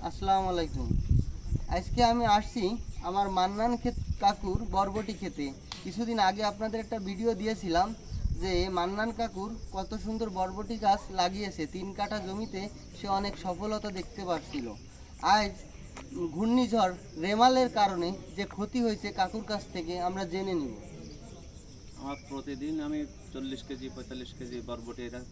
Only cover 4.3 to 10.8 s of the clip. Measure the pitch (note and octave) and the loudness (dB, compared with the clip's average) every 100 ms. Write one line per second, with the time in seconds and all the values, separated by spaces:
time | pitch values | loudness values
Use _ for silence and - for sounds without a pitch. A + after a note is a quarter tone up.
4.3 | G#3 F#3+ - G#3 F#3+ G3 G3+ G#3+ F3 F#3+ | 4 0 0 2 2 4 2 -2 -4 -6
5.3 | C#3 C#3 C3 - - F#3 F3+ A3+ A3+ F#3+ | -4 -6 -6 -12 -10 -6 -2 0 4 4
6.3 | G3+ G#3 G3+ A3 A3 A3 A3+ F#3+ G3 A3+ | 4 0 0 -2 -2 -4 -4 -4 0 2
7.3 | G3+ G#3+ G#3+ F#3 E3 G3+ A3 - - - | 2 0 0 2 4 2 -2 -6 -2 0
8.3 | - F#3+ F3+ F#3 F#3 F3+ G3+ A3+ A3+ A3+ | 0 2 2 4 2 0 0 -2 0 -4
9.3 | F#3+ G#3 A3 - G3 F#3+ G#3+ F#3+ A3 A3+ | -2 -6 -6 -6 -6 -4 -4 -4 -2 -2
10.3 | F#3 F#3 F#3+ G3+ A3+ | 0 0 -2 -4 2